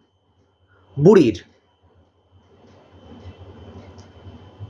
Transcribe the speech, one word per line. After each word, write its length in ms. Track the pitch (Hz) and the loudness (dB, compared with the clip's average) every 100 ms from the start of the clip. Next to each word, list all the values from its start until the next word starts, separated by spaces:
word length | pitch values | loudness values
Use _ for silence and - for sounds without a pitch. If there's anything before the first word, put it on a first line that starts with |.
| _ _ _ _ _ _ _ _ _ 139 | _ _ _ _ _ _ _ _ _ 2
বুড়ির 400 | 156 214 123 92 - _ _ _ _ _ _ _ _ _ _ _ - - - 92 - - 92 - 92 - - 98 - - - - - - - - | 4 4 2 -4 -18 _ _ _ _ _ _ _ _ _ _ _ -20 -20 -20 -20 -20 -20 -20 -20 -20 -20 -20 -20 -20 -20 -20 -20 -20 -20 -20 -20